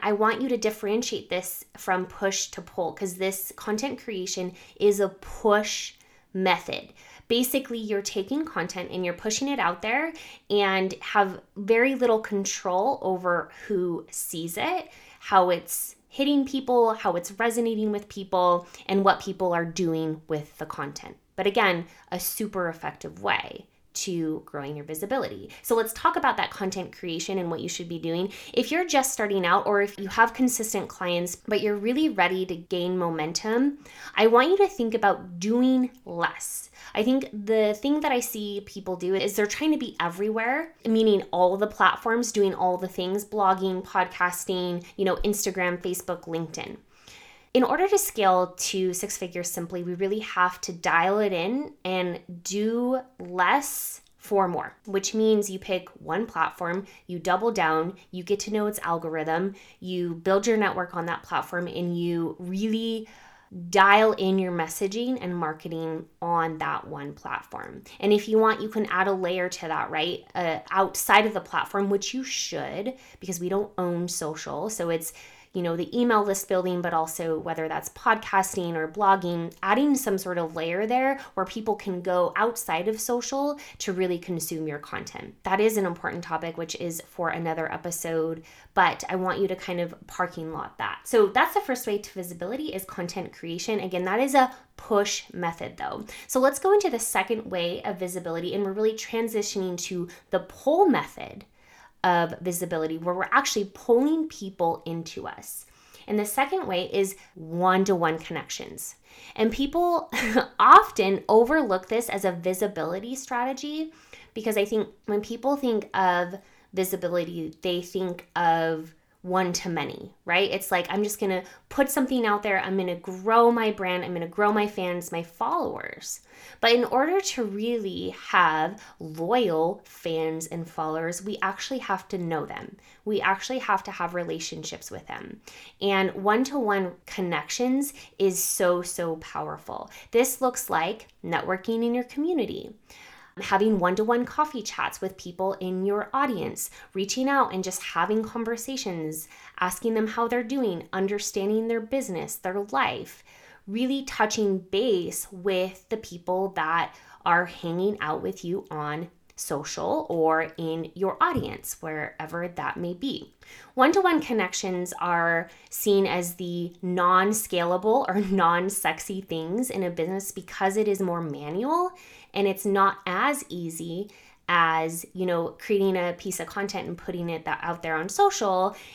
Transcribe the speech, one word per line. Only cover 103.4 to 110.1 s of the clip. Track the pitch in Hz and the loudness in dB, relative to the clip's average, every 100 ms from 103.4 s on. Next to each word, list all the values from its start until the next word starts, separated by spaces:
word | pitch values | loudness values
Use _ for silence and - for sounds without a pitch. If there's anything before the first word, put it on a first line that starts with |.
| 285 214 196 | 2 -2 -4
pulling | - - 240 285 320 311 | -6 4 4 6 2 -2
people | - 196 - 170 - 165 | -8 -12 -2 -2 -2 -6
into | 165 165 - - | -8 -8 -10 -12
us. | - - - - _ _ - - | -12 -14 -14 -16 _ _ -16 -2
And | 208 | -2
the | |
second | 208 - 277 381 247 | 0 0 0 0 -2
way | 180 185 | -2 0
is | 196 196 - - | 0 0 -2 -18
one-to-one | 175 160 170 185 190 196 180 165 160 | -18 -8 2 4 6 4 4 2 0
connections. | - 160 - - - - - - _ - - | -6 -10 -8 -12 -12 -12 -14 -14 _ -20 -12
And | - 220 | 0 0
people | 226 277 339 349 339 - | 2 0 2 2 2 0